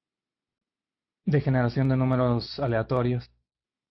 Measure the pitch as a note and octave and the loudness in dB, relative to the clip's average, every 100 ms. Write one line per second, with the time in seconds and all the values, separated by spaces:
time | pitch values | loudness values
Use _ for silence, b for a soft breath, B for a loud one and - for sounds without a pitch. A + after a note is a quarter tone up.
0 | _ _ _ _ _ _ _ _ _ _ | _ _ _ _ _ _ _ _ _ _
1 | _ _ - D3 C#3+ C3 A#2+ B2+ C3+ C3 | _ _ -2 0 2 0 0 0 0 2
2 | C3 B2+ B2+ A#2+ - - C#3 A2+ A2 B2+ | 2 2 2 0 -4 -6 -2 -2 0 0
3 | A#2+ B2 - _ _ _ _ _ _ | 0 -2 -6 _ _ _ _ _ _